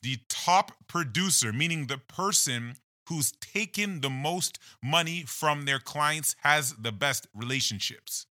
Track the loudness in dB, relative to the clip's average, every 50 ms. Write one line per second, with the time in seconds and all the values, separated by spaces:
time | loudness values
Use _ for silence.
0 | -4 -4 -6 -6 _ _ -8 -4 2 6 6 6 6 4 -4 _ -20 _ -4 -2
1 | -2 0 0 0 2 2 2 2 2 2 0 0 0 0 0 -2 -4 -6 -6 -8
2 | -10 _ -6 -2 -2 2 2 2 2 2 0 -4 -4 -8 -12 -16 _ _ _ _
3 | _ -6 -2 0 0 -2 -2 _ -14 -6 -4 -4 -4 -4 -2 -4 -2 -2 -2 -4
4 | -4 -4 -4 -2 -2 -2 -2 0 -2 -4 -4 -6 -20 -20 -18 _ -4 2 2 2
5 | 2 2 -2 -6 -6 -8 -8 0 2 2 2 2 2 0 0 0 -2 -6 -2 2
6 | 2 2 2 2 -2 -4 -4 _ 4 4 4 6 4 0 -6 -4 -6 -6 -4 0
7 | 0 0 0 -2 -6 -10 _ -10 -6 -4 -2 0 0 -2 -2 -2 -4 -6 -6 -8
8 | _ -10 -10 -10 -10 _